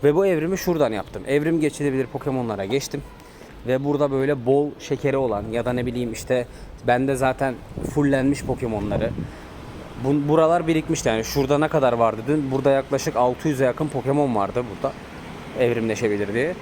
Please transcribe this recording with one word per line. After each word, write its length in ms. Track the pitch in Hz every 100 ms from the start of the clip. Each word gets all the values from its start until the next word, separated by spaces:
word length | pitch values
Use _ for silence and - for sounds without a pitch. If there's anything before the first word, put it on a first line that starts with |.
Ve 120 | 139 151
bu 100 | 196
evrimi 320 | 170 160 190
şuradan 340 | - 165 135
yaptım. 320 | 107 - 104 87
Evrim 340 | 143 151 165
geçilebilir 440 | 151 - 143 131 127
Pokemon'lara 600 | 139 151 131 117 104 98
geçtim. 360 | 131 - 143 - - - - - - 117
Ve 160 | 131
burada 280 | 143 147 143
böyle 340 | 135 135 143 117
bol 240 | 139 147 -
şekeri 380 | - 139 143 139
olan 260 | 131 104 107
ya 140 | 113 120
da 80 |
ne 120 | 123 123
bileyim 280 | 120 123
işte 340 | 110 - 127 120 - - - 120
bende 280 | 123 135 135
zaten 400 | 131 131 135 123 - - -
fullenmiş 500 | - 143 139 131 139
Pokemon'ları. 680 | - 120 123 110 104 101 113 - - - - - - - - -
Bu-, 260 | 123 147 143
buralar 380 | 156 160 170 165
birikmişti 420 | 160 156 160 131
yani. 140 | 110
Şurada 340 | 113 143 131 143
ne 100 | 151
kadar 260 | 160 131
vardı 280 | 117 113 107 117
dün? 240 | 156 139
Burada 200 | 131 131
yaklaşık 440 | 135 131 139 - 110
altı 320 | 123 123 160
yüze 180 | 131 131
yakın 220 | 120 151
Pokemon 480 | 139 120 143 143 110
vardı 280 | 98 104 123
burada 200 | 92 135 - - - - - - -
evrimleşebilir 760 | 123 117 113 104 117 101 101
diye. 200 | 110 147 180